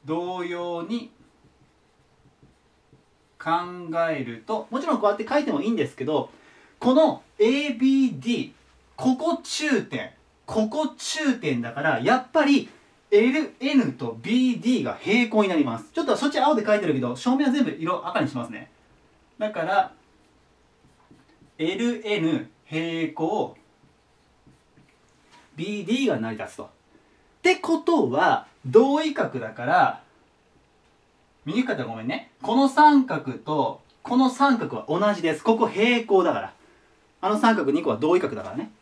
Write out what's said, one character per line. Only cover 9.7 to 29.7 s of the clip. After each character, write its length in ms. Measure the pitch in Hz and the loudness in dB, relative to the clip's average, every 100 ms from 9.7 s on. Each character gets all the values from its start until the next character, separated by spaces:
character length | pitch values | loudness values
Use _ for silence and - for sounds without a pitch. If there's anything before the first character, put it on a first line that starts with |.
| 233 | 0
点、 280 | - - - _ _ _ - | -2 -10 -10 _ _ _ -6
こ 200 | 214 214 | -2 -2
こ 200 | 285 311 - | -2 -4 -6
中 380 | - 311 294 247 | -8 -2 -2 -2
点 260 | 151 120 | -2 -4
だ 120 | 117 | -4
か 100 | 135 | -4
ら、 160 | 156 117 | -2 0
や 180 | 156 247 | 0 0
っ 140 | - | 2
ぱ 120 | 320 | 0
り 260 | 285 285 - - _ _ _ | 4 2 0 -18 _ _ _
エ 200 | 208 240 | 4 4
ル 220 | 285 302 - | 2 -4 -6
エ 160 | 262 277 | 2 2
ヌ 180 | 185 | 2
と 240 | 127 - 113 | -4 -10 -8
ビ 320 | 170 247 254 208 | 0 2 2 0
ー 40 | |
デ 100 | 226 | 0
ィ 100 | 247 | 0
ー 40 | |
が 120 | 120 - | -2 -6
平 340 | - 226 226 | 0 2 4
行 140 | 220 | 2
に 60 | 196 | 2
な 60 | 175 | 2
り 80 | |
ま 140 | 131 113 | 0 -4
す。 140 | - | -6
ち 60 | - | -4
ょ 20 | |
っ 40 | 285 | -2
と 100 | 208 | 0
そ 120 | 285 | 0
っ 20 | |
ち 80 | 294 | 2
青 160 | 269 247 | 2 2
で 100 | 208 | 2
書 100 | 208 | 2
い 40 | |
て 80 | 175 | 2
る 80 | 135 | -2
け 40 | |
ど、 140 | 123 127 | -2 -2
照 220 | 240 277 | 0 2
明 80 | 277 | 2
は 60 | |
全 120 | 277 | 2
部 60 | 220 | -2
色 380 | - 160 - 170 | -2 -4 -4 -4
赤 120 | - | -4
に 60 | 135 | -4
し 80 | 123 | -6
ま 120 | 120 | -10
す 20 | |
ね。 220 | 104 - _ _ _ _ _ _ - | -14 -18 _ _ _ _ _ _ -8
だ 140 | 214 | -6
か 100 | 196 | -4
ら、 320 | 165 190 - - _ _ _ _ _ _ _ _ _ _ _ - _ _ _ - | 0 0 0 -8 _ _ _ _ _ _ _ _ _ _ _ -20 _ _ _ -4
エ 160 | 160 196 | -4 -2
ル 320 | 240 233 208 | -2 -2 -4
エ 100 | 208 | -2
ヌ 300 | 160 131 - _ _ | 0 -2 -6 _ _
平 480 | 156 165 165 156 | -6 -4 -4 -6
行、 420 | - 160 214 127 - _ _ _ _ _ _ _ _ _ _ _ _ _ _ _ _ _ - _ 143 | -4 -4 -2 -4 -10 _ _ _ _ _ _ _ _ _ _ _ _ _ _ _ _ _ -20 _ -10
ビ 280 | 190 208 | -6 -6
ー 20 | 175 | -2
デ 80 | |
ィ 40 | 247 262 | 0 0
ー 20 | |
が 120 | 131 | -2
成 120 | 113 | -6
り 60 | 110 | -8
立 160 | 95 | -12
つ 20 | - | -14
と。 80 | |
っ 40 | - _ _ _ _ _ _ _ | -18 _ _ _ _ _ _ _
て 140 | - 370 | 0 0
こ 200 | - 320 | 0 0
と 320 | - 320 120 | 2 2 2
は、 380 | 131 175 - - _ 131 | 2 2 0 -4 _ 4
同 360 | 208 269 294 | 6 6 2
位 120 | 311 | 0
角 260 | - - 131 | -2 -4 -4
だ 120 | 110 | -10
か 120 | - | -8
ら、 400 | 120 | 0